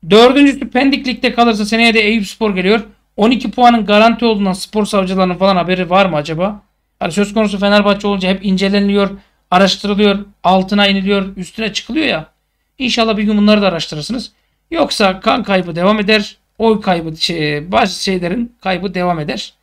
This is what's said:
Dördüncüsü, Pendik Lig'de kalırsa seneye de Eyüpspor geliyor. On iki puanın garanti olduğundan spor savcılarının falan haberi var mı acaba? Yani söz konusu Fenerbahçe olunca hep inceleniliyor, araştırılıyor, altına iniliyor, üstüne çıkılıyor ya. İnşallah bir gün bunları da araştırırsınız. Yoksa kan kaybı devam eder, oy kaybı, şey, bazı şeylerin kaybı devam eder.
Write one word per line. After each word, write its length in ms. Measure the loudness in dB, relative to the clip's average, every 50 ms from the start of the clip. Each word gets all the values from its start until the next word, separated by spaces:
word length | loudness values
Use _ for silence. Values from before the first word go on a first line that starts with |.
| 0 4
Dördüncüsü, 600 | 6 6 6 8 6 6 4 4 2 0 -6 -4
Pendik 380 | -2 0 2 2 0 0 -2 -6
Lig'de 260 | -8 -2 -4 -4 0
kalırsa 320 | 2 2 2 2 0 -2
seneye 280 | -2 0 2 2 2 2
de 60 | 2
Eyüpspor 560 | 2 2 0 -2 -2 -6 -6 _ -4 -2 -2
geliyor. 280 | 0 0 2 2 0 0 -6 -18 _ _ _ _ 0
On 140 | 2 2
iki 200 | 2 0 -2 -6
puanın 340 | -2 4 4 6 6 4 2
garanti 400 | 2 4 4 4 4 2 2 0
olduğundan 280 | 0 0 0 0 -2 -2
spor 320 | -4 -8 -6 -4 -4 -4
savcılarının 500 | 0 0 -2 -2 0 0 0 0 0 0
falan 200 | 0 2 2 2
haberi 340 | 2 0 -2 -2 -2 -2 0
var 160 | 2 2 2
mı 100 | 2 0
acaba? 460 | -4 -4 -4 -4 -4 -4 -4 -4 -8 _ _ _ _ _ _ _ _
Yani 100 | -8 -6
söz 220 | -2 -2 -2 -2 0
konusu 260 | -2 -2 -2 -2 -2
Fenerbahçe 480 | 0 2 2 4 4 2 0 0 0 -4
olunca 220 | -2 -2 0 -2
hep 160 | -2 -2 0
inceleniliyor, 640 | -2 0 0 0 0 0 0 0 2 2 2 0 0 -4 -10 _ _ _ _ _ _
araştırılıyor, 760 | 2 4 4 2 0 -2 -4 -4 0 2 2 2 2 0 -4 -12 _ _ _
altına 440 | 2 2 2 2 0 0 2 2 2
iniliyor, 500 | 2 0 0 0 0 0 -2 -4 -8 -12
üstüne 360 | -14 -14 -10 -8 -8 -6 -6
çıkılıyor 320 | -8 -10 -6 -4 -2 -2
ya. 260 | -2 -2 -4 -6 _ _ _ _ _ _ _ _ _ _ _
İnşallah 400 | -6 -4 -2 0 0 0 0 -2
bir 60 | 0
gün 140 | 0 2 2
bunları 240 | 4 4 4 4
da 60 | 2 0
araştırırsınız. 640 | -2 -4 -8 -8 -10 -10 -8 -8 -8 -8 -8 -12 _ _ _ _ _ _ _ _
Yoksa 480 | -4 -2 -2 -2 0 0 0 0 0 -2
kan 240 | -2 -2 -2 -2 -2
kaybı 320 | -2 -2 -2 -2 -2 -6
devam 240 | -2 0 0 0 0
eder, 380 | 0 0 0 0 0 -4 -10 _ _ _ _ _
oy 240 | 0 0 0 0
kaybı, 360 | 0 -2 -2 -2 -2 -6 -8 -6
şey, 540 | -6 -6 -4 -2 -2 -2 -2 -4 -6 -2
bazı 320 | 0 0 0 0 -2 -6 -4
şeylerin 520 | -4 -4 -2 -2 -4 -4 -4 -6 -8 _ _
kaybı 320 | _ -4 -4 -4 -4 -6 -6
devam 260 | -4 -2 -2 -2 -4
eder. 340 | -4 -6 -8 -8 -10 -14 _ _